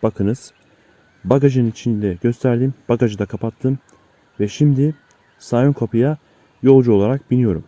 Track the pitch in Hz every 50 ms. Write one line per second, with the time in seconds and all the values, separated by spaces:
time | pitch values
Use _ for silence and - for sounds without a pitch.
0 | - 113 107 - 104 98 117 - - - _ _ _ _ _ _ _ _ _ _
1 | _ _ _ _ _ 92 123 139 135 143 127 131 120 113 110 - - 120 113 104
2 | 104 101 90 90 - 117 120 - - 131 120 117 123 135 135 _ _ _ 117 117
3 | 123 117 104 101 104 - - 104 - 113 - _ - 131 135 131 _ _ _ _
4 | _ _ _ _ _ _ _ _ 104 104 - - 151 147 143 131 139 151 156 _
5 | _ _ _ _ _ _ _ _ - - - 117 127 143 143 - 120 113 - 113
6 | 120 139 156 147 _ _ _ _ _ _ _ _ - 147 135 135 127 120 113 101
7 | 98 107 131 135 - _ 127 127 127 113 90 80 82